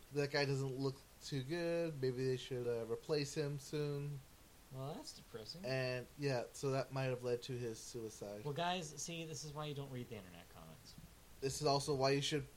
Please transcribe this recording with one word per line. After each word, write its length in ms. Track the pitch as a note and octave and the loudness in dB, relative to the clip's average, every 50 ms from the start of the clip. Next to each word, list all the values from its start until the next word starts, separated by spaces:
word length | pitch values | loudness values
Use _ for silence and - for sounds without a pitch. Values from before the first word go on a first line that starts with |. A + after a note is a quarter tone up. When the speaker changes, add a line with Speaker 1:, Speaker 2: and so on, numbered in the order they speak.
| - - C3+ | -16 -2 2
Speaker 1:
that 180 | C#3+ C#3+ C#3 | 2 2 4
guy 140 | - D3 C#3+ | 4 4 4
doesn't 320 | C3+ C#3 C3+ C3+ C3+ B2+ C3 | 4 4 4 2 0 0 2
look 160 | C#3 C#3 C3 - - - - - - | 2 2 2 0 -6 -18 -18 -14 -8
too 160 | - D3+ C#3 B2+ | -2 -2 -2 0
good. 560 | C3 E3 F3 E3+ E3+ E3+ E3+ E3+ E3 D#3 C#3 | 0 0 0 2 4 4 4 2 2 2 2
Maybe 240 | C3 C3 B2 B2+ C3 C3 | 2 2 4 4 4 2
they 100 | B2+ B2+ | 2 2
should, 300 | - - C3+ B2 A#2+ A#2+ | 0 -2 -2 0 2 2
uh, 180 | A#2 A#2 A2+ | 2 2 2
replace 480 | A2 A#2 A#2 - - D#3+ D3+ C#3+ C#3 - | 0 -2 -2 0 2 2 2 2 2 0
him 240 | D#3+ D3 C#3+ D3 C#3+ | 0 0 0 0 -2
soon." 600 | - - - D3+ D3 D3 C#3+ C#3+ C#3+ C#3+ C#3+ C3+ C3+ - - - - - - - - - | -4 -2 -2 0 0 0 0 0 -2 -2 -4 -6 -8 -12 -18 -20 -20 -20 -20 -20 -16 -12
Speaker 2:
Well, 220 | C3+ C3 C3+ C#3 E3 | -8 -6 -6 -4 -4
that's 180 | A#3+ - - - | -6 -8 -8 -12
depressing. 520 | - - - - A2+ G#2+ - - E3 F#3+ | -12 -14 -12 -10 -10 -8 -8 -8 -6 -2
Speaker 1:
And, 400 | B2+ C3 C3 B2+ B2+ B2+ B2+ A#2+ - - - | 0 2 2 2 2 0 -2 -4 -6 -6 -2
yeah, 260 | C#3+ C#3 C3+ A#2+ A2+ - - | 0 2 2 2 0 -2 -4
so 160 | - - C#3 | -2 0 2
that 220 | C3 C3+ - - C3+ | 2 2 2 0 0
might 120 | C3+ C3 C3 | 0 2 2
have 140 | B2+ A2+ A#2+ | 2 2 2
led 180 | B2 B2 A#2+ - | 2 2 2 2
to 100 | - C3 A#2+ | -2 -4 -2
his 200 | B2 A#2 A2 A2 | -2 -2 -4 -4
suicide. 600 | - - - A#2+ A2+ G#2+ - - A2 G2+ G#2 G#2 A2 | -8 -8 -6 -4 -4 -4 -6 -6 -6 -6 -6 -4 -4
Speaker 2:
Well, 80 | D3 C#3 | -2 0
guys, 400 | D#3 E3+ F3 F3+ F#3 E3 - - D3 | 0 2 2 2 0 -2 -4 -6 -6
see, 280 | - - E3+ E3 E3 | -6 -4 -4 -4 -6
this 180 | D#3 D#3 C3 C#3+ | -6 -6 -6 -6
is 100 | D3+ C#3 | -6 -6
why 120 | D3+ D3+ | -4 -4
you 80 | D3+ C#3+ | -4 -4
don't 160 | C#3 C#3 C#3 | -4 -4 -4
read 160 | C3+ B2 A#2+ - | -6 -6 -6 -6
the 80 | A#2 | -6
internet 320 | G#2 F#2 F2+ F2 E2+ F2 - - | -8 -10 -10 -14 -16 -16 -16 -16
comments. 400 | E2+ E2 D#2+ D#2+ - - - - - - - - - - - - - | -16 -14 -14 -16 -16 -16 -16 -16 -16 -16 -16 -18 -18 -18 -18 -10 -4
Speaker 1:
This 180 | C3+ C3+ C3 - | -4 -2 -2 2
is 60 | D3+ D3 | 4 6
also 260 | C#3 C#3+ C#3 - D3 | 6 6 4 4 4
why 160 | C3 C3 C3+ | 6 6 6
you 100 | C#3 C#3+ | 6 6
should 240 | C#3+ - D#3 D3 C3 - - | 4 2 2 0 -2 -4 -6